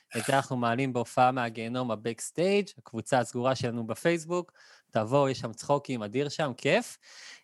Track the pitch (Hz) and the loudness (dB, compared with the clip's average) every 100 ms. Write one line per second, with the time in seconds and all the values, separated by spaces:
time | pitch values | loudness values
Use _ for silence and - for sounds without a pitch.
0 | _ 117 110 135 - 127 117 120 135 123 | _ -4 2 2 2 0 2 2 0 -2
1 | 117 - 127 131 117 113 113 127 123 107 | -2 4 4 4 -2 -4 -6 -4 -2 -2
2 | 117 117 - - 185 202 190 - - 113 | -4 -6 -6 -2 2 2 0 -8 -10 -8
3 | - 131 117 123 127 127 127 117 113 110 | 0 2 2 0 0 0 -2 -4 -4 -2
4 | 170 170 160 175 170 _ - - _ 120 | 0 0 0 -4 -4 _ -20 -20 _ -2
5 | 110 143 139 127 120 110 - 143 143 123 | 2 4 4 0 -6 -8 0 0 0 -4
6 | 104 123 147 - 151 120 135 185 - - | -2 -2 -2 -2 -2 0 2 2 2 -10
7 | - - - - | -20 -20 -20 -20